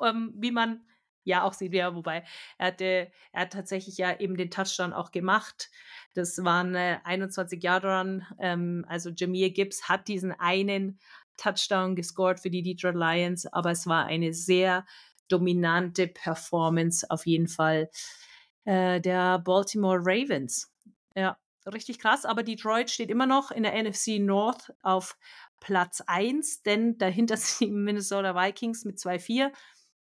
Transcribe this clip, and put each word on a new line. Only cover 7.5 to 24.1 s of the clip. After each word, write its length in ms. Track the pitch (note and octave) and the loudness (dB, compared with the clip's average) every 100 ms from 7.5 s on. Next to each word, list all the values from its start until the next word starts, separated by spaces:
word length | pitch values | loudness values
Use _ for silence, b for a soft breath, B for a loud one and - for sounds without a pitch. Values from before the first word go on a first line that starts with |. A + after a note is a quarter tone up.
| F3 | -2
Yard 220 | F3 F#3 G3 | 2 2 2
Run. 400 | F#3+ F#3+ F#3+ F#3 - | 0 0 -4 -8 -4
Ähm, 460 | F#3 F3 F3 F3 - | -2 0 -2 -4 -4
also 220 | E3+ F3 | -6 -6
Jahmyr 400 | E3+ F3+ F#3 F#3+ | -4 -2 0 0
Gibbs 380 | F#3+ G3 - - | 0 -2 -4 -2
hat 180 | F#3 - | -2 -2
diesen 240 | G3 F#3 | -4 -4
einen 680 | - F3 F#3+ G3 G3 G3 F#3+ B B B - | -2 0 2 2 0 -4 -8 B B B -4
Touchdown 600 | G#3+ G3 - F#3+ F#3 F3+ | -4 -2 0 0 0 -2
gescored 440 | F3 - F#3 F#3 | -4 2 2 2
für 100 | F#3+ | -2
die 140 | F3+ | -4
Detroit 320 | F3 F3 F3+ F3 | -4 -2 0 2
Lions, 500 | E3 E3+ F3 F3+ - | 2 2 0 -2 -4
aber 260 | - E3+ | -2 0
es 160 | E3+ F3 | 0 0
war 180 | E3 - | 0 2
eine 280 | E3 E3 | 0 0
sehr 520 | E3 F3 F3+ F#3 F3+ F#3+ B B B - | -2 2 4 4 2 -2 B B B 0
dominante 800 | F#3 F3+ F3 E3+ E3+ F3+ F#3 F3+ | 2 4 4 4 2 0 0 -2
Performance 1040 | - F3 D#3+ - E3+ E3 E3 E3 E3 - | -2 -6 -4 -2 0 2 4 2 0 -2
auf 160 | E3 E3+ | -2 2
jeden 220 | E3 E3 | 2 2
Fall, 400 | - D#3+ D#3+ D#3+ B B B B B B _ | 2 2 2 -2 B B B B B B _
äh, 380 | - F#3 F#3 F3+ | 0 2 4 2
der 380 | F3+ F3+ F3+ F3+ | 2 2 4 2
Baltimore 600 | F3+ F#3 G3 G#3+ F#3+ F#3 | 4 2 2 0 2 4
Ravens. 720 | F3 G#3 C#4 D3+ B2+ - - _ - _ _ | 4 2 0 -2 -2 -6 -8 _ -20 _ _
Ja, 240 | F#3+ F#3+ - _ _ F#3+ | -2 -2 -4 _ _ -12
richtig 340 | A3 - A#3 | -12 -10 -2
krass, 260 | A3 C#4 A3+ | 2 2 0
aber 180 | A3 | -2
Detroit 460 | A3+ A3 A3 A3 A#3+ | -2 -4 0 0 0
steht 200 | - A3+ | -4 0
immer 180 | A3+ C4 | 2 4
noch 240 | C4+ C#4 | 4 2
in 120 | A#3+ | -2
der 100 | G#3+ | 0
N 120 | G#3+ A3 | 0 -2
F 120 | G3 | -2
C 220 | - | -2